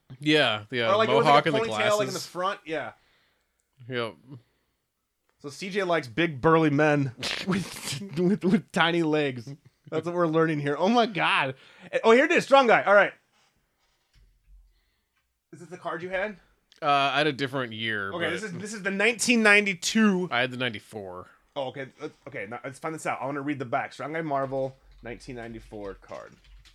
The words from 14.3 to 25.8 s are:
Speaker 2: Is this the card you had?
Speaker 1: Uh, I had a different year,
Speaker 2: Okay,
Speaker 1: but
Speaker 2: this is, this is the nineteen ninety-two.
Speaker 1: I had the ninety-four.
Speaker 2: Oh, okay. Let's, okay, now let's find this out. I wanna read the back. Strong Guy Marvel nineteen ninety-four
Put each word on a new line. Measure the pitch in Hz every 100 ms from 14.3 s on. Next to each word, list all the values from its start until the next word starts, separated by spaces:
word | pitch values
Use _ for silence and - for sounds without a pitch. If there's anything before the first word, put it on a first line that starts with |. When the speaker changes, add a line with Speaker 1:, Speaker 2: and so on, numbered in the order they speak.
| _ _ - _ _ _ _ _ _ _ _ _
Speaker 2:
Is | 151
this | 170
the | 180
card | 170 165
you | 180
had? | 185 208 190 _ _ _ _
Speaker 1:
Uh, | 151 143 139
I | 135
had | 156
a |
different | 127 135 139 123
year, | 110 113 107 98
Speaker 2:
Okay, | 170 160
Speaker 1:
but |
Speaker 2:
this | -
is, | 214 170
this | 202
is | 220
the | 185
nineteen | 196 214 226 - 240
ninety-two. | 214 202 202 180 - 220 214 185 180
Speaker 1:
I | 120
had | 127
the | 123
ninety-four. | 127 107 - 110 95 90 90 _ _ 143
Speaker 2:
Oh, | 131
okay. | 139 131 -
Let's, | 151 - -
okay, | 127 101
now | 123
let's | 135 135
find | 160
this | 160 160
out. | 117
I | 127
wanna | 147
read | 139 139
the |
back. | 127 135 110
Strong | - 135
Guy | 160
Marvel | 160 139 135 135 135 131 _ -
nineteen | 113 117 - 123
ninety-four | 117 113 - 110